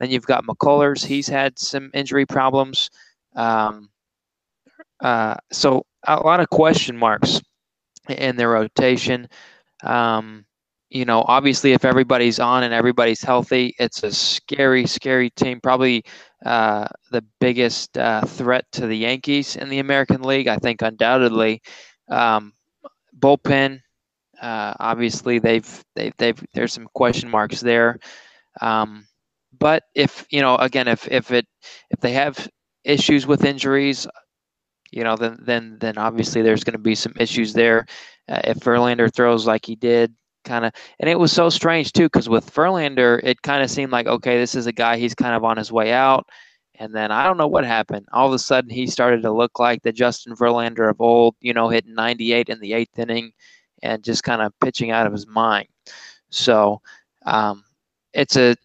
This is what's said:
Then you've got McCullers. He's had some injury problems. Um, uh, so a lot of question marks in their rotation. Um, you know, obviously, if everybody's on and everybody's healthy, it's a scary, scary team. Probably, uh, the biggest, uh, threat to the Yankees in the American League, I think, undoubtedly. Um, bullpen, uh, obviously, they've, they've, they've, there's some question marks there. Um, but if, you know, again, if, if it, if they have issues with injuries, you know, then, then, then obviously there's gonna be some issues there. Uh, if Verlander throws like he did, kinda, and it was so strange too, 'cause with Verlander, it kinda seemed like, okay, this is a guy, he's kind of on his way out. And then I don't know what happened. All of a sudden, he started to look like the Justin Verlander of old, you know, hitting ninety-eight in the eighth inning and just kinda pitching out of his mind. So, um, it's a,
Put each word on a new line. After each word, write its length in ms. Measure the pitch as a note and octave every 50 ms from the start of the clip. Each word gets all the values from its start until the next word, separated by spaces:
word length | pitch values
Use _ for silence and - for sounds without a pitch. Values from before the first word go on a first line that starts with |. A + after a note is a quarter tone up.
Then 80 | B2 B2+
you've 160 | C3 B2 A2
got 220 | - B2+ A#2+ A#2
McCullers. 580 | A2+ - - - D3 C#3+ C#3+ D3 C#3+ C#3+ - -
He's 240 | - C#3 C#3 C#3 -
had 300 | C#3 C3+ C#3 C3+ B2+ -
some 320 | - - - C#3 C3+ C3+ -
injury 320 | C#3 C#3 C3 C3+ C#3 C#3
problems. 640 | - - C#3 C3 C3 C3 C3+ C3+ C3+ C3 - - - _ _ - _ _ _ _ _ -
Um, 540 | A#2+ A2+ A2+ A2+ A2 G#2+ G#2+ G#2+ G#2+ G#2 G#2 _ _ _ _ _ _ _ _ _ _ _ _ _ _ _ _ _ - E4 _ _ -
uh, 340 | - B2+ A#2+ A#2 A2 A2 - - - _
so 340 | - - - C#3+ C3 C3 - _ _ _ -
a 140 | - D3+ -
lot 180 | - D#3+ E3+ F3+
of 100 | E3 -
question 460 | - D3 D#3 D#3+ E3 D#3+ - C3 A#2+
marks 460 | A#2 A#2 A2+ G#2+ G#2 - - - - - _ _ _ _ _ _ _ _ _ _ - _ -
in 280 | C3+ - - C3 B2
their 140 | A#2+ A#2+ A#2
rotation. 800 | A#2 A2 A2 G#2+ - - C3+ B2+ B2+ B2 - - C3 B2 A#2+ - _ - - - _ _ _ _ _ _ -
Um, 640 | - B2 A#2+ A#2+ A#2 A2+ A2 A2 A2 G#2+ G#2+ G#2 _ _ _ _ _ _ _ _ _
you 160 | - C3+ B2+
know, 200 | A#2+ A#2 A2+ -
obviously, 460 | - B2 C3+ C#3 C#3 B2+ - - C#3 B2+
if 120 | - -
everybody's 540 | C3 B2+ C3 C3 A#2+ C3 B2 A#2+ A#2+ A2 -
on 240 | A#2+ A#2+ B2 B2+ B2
and 100 | A#2+ A#2
everybody's 480 | A#2 A#2 B2 B2 B2 A#2+ A#2 A2+ -
healthy, 540 | - - B2 B2 A#2+ - C3+ B2+ B2 B2 - -
it's 240 | B2 A2+ - - -
a 80 | G#2 G2+
scary, 720 | - - - - - - - C#3+ C#3 C#3 C3 C3 B2+ A#2+
scary 440 | - - - - C3+ C3 B2+ B2 A#2
team. 300 | - - D3 C3 B2 A#2+
Probably, 440 | - C3 C3 B2+ C3 B2+ B2 A2+ - - - - - _ _ _ -
uh, 400 | B2 A#2+ A#2 A2 A2 G#2+ G#2+ G#2 - - - _ _
the 140 | B2 A#2 A2 G#2+ _ -
biggest, 580 | B2+ B2+ B2 B2 B2 A#2 A#2 - - - - C3
uh, 220 | B2 A#2 A2 A2
threat 460 | - - - - C3 A#2+ B2 B2+ - _
to 160 | - - C3
the 100 | A2 A2
Yankees 600 | A2 A2+ A#2 B2+ C3 - - C#3+ C#3+ C#3 - -
in 120 | - - C#3
the 120 | C3+ C#3
American 420 | C#3 C#3 C#3 C#3 C3+ - - C3 C3
League, 240 | C3 C3+ C3+ C3
I 100 | A#2+ A2
think, 240 | G#2 - B2 A2+ G#2 A2+
undoubtedly. 800 | A2+ A2 G#2+ A#2 A2+ B2+ C3 B2+ A#2+ A2 A2 A2 A2 A2 A2+ _ - - - - - _ _ _ -
Um, 440 | - A#2 A#2 A#2 A2 G#2+ G#2+ G#2 _ _ _ _ _ _ - - _ _ _ _ _ C3+
bullpen, 600 | C#3 C#3 C#3+ C3+ - - C#3+ C3+ C3+ C3+ C3+ C3 _ _ _ _ _ _ _ _ _ _ _ -
uh, 340 | - A#2 A2+ A2 G#2 G#2+ - -
obviously, 640 | - A2+ A#2 A#2 A#2+ A#2 A2+ - - B2+ A#2+ A#2
they've, 440 | A2 A#2 A2+ A2+ A2 - - - - _ -
they've, 180 | - A2 A2+ - -
they've, 220 | A#2+ A#2 A2+ - - - -
there's 200 | - A#2+ A#2 -
some 140 | A#2+ A2+ - -
question 340 | - C3 A#2+ A#2+ - - A#2+
marks 320 | A2+ G#2+ G#2+ G#2 - -
there. 380 | A#2+ A#2+ A#2 A#2 A#2 A#2 A#2+ - - - - - - _ _ _ _ _ - -
Um, 480 | A#2 A2+ A2 A2 G#2+ G#2+ G#2 G#2 G#2 _ _ _ _ _ _ _ _ _ _ -
but 240 | D3 D3+ D#3+ D#3+ - _ -
if, 280 | - C#3+ C3 - - - -
you 100 | - C#3+
know, 160 | C#3 C3 B2+ -
again, 280 | B2+ C3 A#2+ C3+ B2+
if, 220 | B2 A#2 - - -
if 220 | C3 B2+ A#2 - B2+
it, 160 | A#2+ A#2 _ _ _ - - - - _ -
if 80 | - -
they 140 | - A#2+ B2
have 360 | C3+ C#3+ D3+ C3+ - - - _ _ _ _ _ _ -
issues 420 | C3+ D3 C#3 - - D3+ C#3+ B2+
with 180 | C3+ D3 C#3+ -
injuries, 640 | C#3 C#3+ C3 C3+ C#3 C#3 C#3 C#3 C#3 C3+ B2+ - - - - _ _ _ _ _ _ _ _ _ _ _ _ _ _
you 120 | - A#2 A#2
know, 140 | A2+ A2+
then, 220 | A2 A#2 A2+ A#2 A#2
then, 380 | - A#2+ A#2+ A#2 A2+ A2+ A2 G#2+
then 180 | A2+ A2+ G#2+ G#2+
obviously 440 | G#2+ A2+ A2+ A2+ A2+ A2+ - A#2 A2+
there's 200 | A2+ A2 A2 -
gonna 160 | - A2+ G#2+
be 160 | G#2+ A2+ A2
some 200 | - - A#2 - -
issues 340 | A#2 A2 - A#2+ A2+ G#2+ G#2+
there. 340 | A#2 A#2 A#2 A2+ A2+ A2+ - - - - - - _ _ -
Uh, 140 | - - -
if 140 | - A2+ -
Verlander 540 | - B2+ A#2+ A#2+ A#2+ B2 A#2+ A#2+ A#2 A2 -
throws 340 | - B2 A#2+ A#2 A2+ G#2+
like 180 | A#2 A2 A2 -
he 100 | - A2+
did, 400 | G#2+ B2 A#2+ A#2+ A#2+ A#2 A2+ A#2 _ _ _ _ _ -
kinda, 260 | - B2 A#2 A2+ A2+ - - - - - -
and 80 | - D#3
it 100 | E3+ E3+
was 140 | F3 D3+ -
so 160 | F3 E3+ E3+
strange 440 | D#3+ - - E3 E3 D#3+ C#3+ G#2+ -
too, 140 | - E3+ D#3
'cause 180 | - - A2+ A#2
with 240 | A2+ A2+ - - -
Verlander, 640 | - D#3 F3+ F#3+ F3 D#3 C#3+ C3+ C3 B2 A#2+ A#2+ A#2+ -
it 160 | C3 B2 -
kinda 260 | - D3 C#3+ C#3+ C3+
seemed 240 | C3 C3 C#3+ C#3 C3
like, 160 | B2+ A#2+ A#2
okay, 320 | A#2+ A#2+ A#2 - C3 B2 A#2+
this 160 | B2 A#2+ -
is 120 | C3 A#2
a 60 | A#2+ A#2
guy, 260 | A#2 A#2 A#2 A#2 A#2
he's 160 | A#2+ A#2 A2+
kind 200 | - - B2 A#2
of 80 | A2+ A2
on 140 | A2+ A2+
his 160 | A2 G#2+ G#2+ A2+
way 180 | A#2 A2 A2
out. 380 | A#2+ B2+ C3 C3+ C3+ C3 - _ - - - _ _ _ _ _ _
And 200 | - A2 G#2+ A2
then 160 | G#2+ G#2+ G#2+
I 140 | G#2+ A#2 C3+
don't 140 | F#3 F#3+ F3
know 100 | D#3 D3
what 160 | - - C#3+
happened. 420 | A#2+ A#2 A2+ G#2+ - - G#2 G2+ _ -
All 140 | A#2 C3
of 80 | C3+ C3
a 40 | B2
sudden, 300 | - - C3+ B2+ B2+ A#2+
he 180 | A#2+ B2+ B2+
started 360 | B2+ - - B2 B2 A#2+ A#2 A2+
to 100 | A2+ G#2+
look 260 | A2+ A#2+ A#2+ - -
like 240 | A#2+ A#2+ A#2+ G#2+ -
the 80 | A#2
Justin 460 | A2 A2+ B2 A#2+ A#2 - - B2 A2+
Verlander 540 | G#2+ A#2+ A#2+ A#2+ A#2+ A#2 A#2 A#2 A2 A2+ G#2+
of 100 | G#2 -
old, 340 | A2+ A#2 A#2 A#2+ A#2 A#2 A2+ _
you 140 | - B2 A#2
know, 160 | A#2 A2+ A2+
hitting 240 | A#2 A2+ F#2+ A2+ A2+
ninety-eight 560 | A2+ A2 A#2 A#2+ A#2 A2+ A#2 A#2 A#2+ A#2 -
in 100 | A2+ A2
the 140 | G#2+ G2+ A2
eighth 240 | A#2 A#2 - _ -
inning 340 | A#2 A#2 A#2 A#2 A2+ A2+ _ _ _ _ _ _ _ _ _ _ -
and 220 | A#2+ A2 G#2+ G#2+
just 180 | A#2 A2+ - -
kinda 300 | - A#2+ A2+ G#2+ G#2 - -
pitching 300 | - C3 - - A#2+ A2+
out 160 | A2+ A#2 A2+
of 60 | G#2 G#2
his 120 | G#2 G2+
mind. 420 | A2 G#2+ A2+ A2+ A2+ G#2+ G2+ - _ _ _ _ - - - - - - _ _ _
So, 540 | - - - B2+ A#2 G#2+ G#2 G#2 G#2 G#2 _ - - - _ _ _ _ -
um, 400 | - - A2 G#2+ G#2 G2+ G2+ _ _ _ _ _ _ _ _ _ _ -
it's 240 | - C#3 - -
a, 180 | C3+ B2+ A#2+ A#2+ -